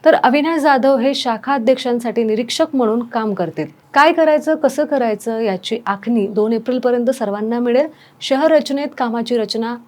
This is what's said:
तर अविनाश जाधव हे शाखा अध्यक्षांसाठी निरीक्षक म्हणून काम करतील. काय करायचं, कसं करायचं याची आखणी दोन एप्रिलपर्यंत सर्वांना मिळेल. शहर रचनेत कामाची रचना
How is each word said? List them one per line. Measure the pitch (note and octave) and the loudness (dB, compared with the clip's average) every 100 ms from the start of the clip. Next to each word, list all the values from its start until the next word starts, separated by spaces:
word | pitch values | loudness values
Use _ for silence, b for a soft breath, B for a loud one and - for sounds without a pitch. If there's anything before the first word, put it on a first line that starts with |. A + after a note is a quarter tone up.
तर | D#4 | 4
अविनाश | - C4 C#4+ D4+ E4 | 4 4 2 0 2
जाधव | D4 C4+ C4 C4+ | 2 4 4 2
हे | B3+ | 0
शाखा | C#4 B3 A3 B3+ | -2 -4 -4 -2
अध्यक्षांसाठी | C#4 A3+ C4 B3+ A#3+ A#3+ G#3+ | 0 2 0 0 -2 -2 -2
निरीक्षक | A3 G#3+ A#3+ - D#4+ | 0 -2 -4 -2 -2
म्हणून | C4+ A3+ A3+ | 0 0 0
काम | A#3+ A#3 A3 | -4 -4 -4
करतील. | F#3+ E3 D#3 D3 - _ | -4 -4 -4 -8 -10 _
काय | C#4 D#4 | 4 4
करायचं, | E4 D#4 D4+ D4+ | 4 4 2 0
कसं | D#4 C#4 C4+ | 0 0 0
करायचं | D4+ C#4 A#3 G#3 A#3 A3+ | -2 0 0 -2 -4 -4
याची | A3+ F#3 - A3+ - | -2 -4 -6 -6 -4
आखणी | G3+ A3 A#3 G3 | -4 -2 0 0
दोन | G#3 G#3+ | 0 0
एप्रिलपर्यंत | A3+ A3+ B3+ B3 A#3+ A#3+ | 0 -2 -2 0 0 0
सर्वांना | C4 G#3+ G3+ A3 A#3+ | -2 -4 -4 -4 -2
मिळेल. | A#3+ A#3+ D#4 B B B | 0 2 0 B B B
शहर | - C4+ D#4 | -4 0 4
रचनेत | D#4 A#3+ C#4 D4 - | 4 2 -4 -6 -4
कामाची | A#3+ A#3 A#3 A#3+ | -4 -2 -2 -2
रचना | G#3+ A3 A3+ A#3+ | -2 -4 -6 -8